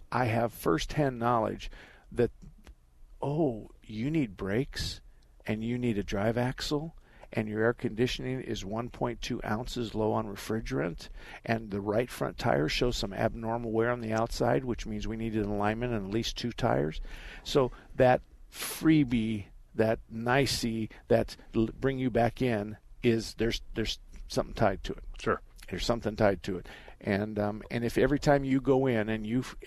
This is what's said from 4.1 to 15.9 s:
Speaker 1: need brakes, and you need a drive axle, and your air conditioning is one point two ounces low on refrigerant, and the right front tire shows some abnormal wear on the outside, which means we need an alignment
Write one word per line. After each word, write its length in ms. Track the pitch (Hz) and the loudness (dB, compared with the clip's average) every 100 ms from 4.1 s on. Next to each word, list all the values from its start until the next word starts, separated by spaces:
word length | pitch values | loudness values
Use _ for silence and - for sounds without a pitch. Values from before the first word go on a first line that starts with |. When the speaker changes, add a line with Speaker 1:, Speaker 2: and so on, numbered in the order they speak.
Speaker 1:
need 260 | 160 123 90 | 0 0 -2
brakes, 640 | 95 104 143 - - - - - _ - - | -2 0 -2 -4 -6 -8 -14 -20 _ -14 -6
and 160 | 107 | -4
you 160 | 113 123 | -2 0
need 180 | 123 101 | 0 0
a 60 | |
drive 340 | 92 104 107 117 | 0 0 2 2
axle, 600 | 123 131 - 147 160 - - - - | 0 -2 -2 -2 -4 -12 -20 -20 -8
and 160 | - 107 | -4 -2
your 140 | 107 | 2
air 120 | 110 | 2
conditioning 680 | 123 123 104 123 - 127 131 | 2 -2 0 0 0 -4 -6
is 240 | - 107 | -4 -6
one 240 | 95 110 120 | -4 -6 -6
point 320 | - 127 117 | -4 -4 -4
two 180 | - 123 | -4 -4
ounces 500 | 98 107 123 - 113 | -2 -4 -4 -4 -4
low 160 | 104 107 | 0 0
on 140 | 110 113 | 0 -2
refrigerant, 840 | 98 - 110 - 131 165 160 - - - - | -6 -4 -4 -2 -2 -2 -4 -12 -14 -16 -12
and 260 | - 113 113 | -4 -2 -2
the 100 | 101 | -4
right 300 | 101 104 123 | 0 0 0
front 280 | - 135 - | -2 -6 -2
tire 300 | 123 131 151 | 2 4 2
shows 280 | - 123 120 | 2 0 0
some 160 | 104 | -4
abnormal 580 | 98 113 110 113 117 120 | 0 -2 -2 -4 -4 -2
wear 200 | 110 113 | 2 2
on 100 | 123 | 0
the 120 | 110 | 0
outside, 520 | 110 117 - 120 135 | 0 0 0 2 2
which 220 | 131 113 - | 0 -4 -4
means 200 | 107 104 | -6 -4
we 100 | 110 | -4
need 180 | 113 | -2
an 100 | 110 | 0
alignment 480 | 101 104 104 110 127 | 0 0 0 0 -2